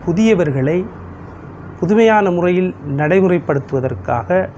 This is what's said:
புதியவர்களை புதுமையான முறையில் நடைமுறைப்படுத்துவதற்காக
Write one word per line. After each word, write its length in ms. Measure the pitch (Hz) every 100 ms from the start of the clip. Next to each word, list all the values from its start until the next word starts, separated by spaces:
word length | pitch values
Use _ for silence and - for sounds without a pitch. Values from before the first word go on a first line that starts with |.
புதியவர்களை 800 | - 170 220 190 156 135 135 175 214 - - - - - - - - -
புதுமையான 500 | 170 214 226 214 196
முறையில் 440 | 175 180 180 185 - 143 139
நடைமுறைப்படுத்துவதற்காக 1500 | 151 190 190 180 - 143 - 135 131 92 - 120 120 185 -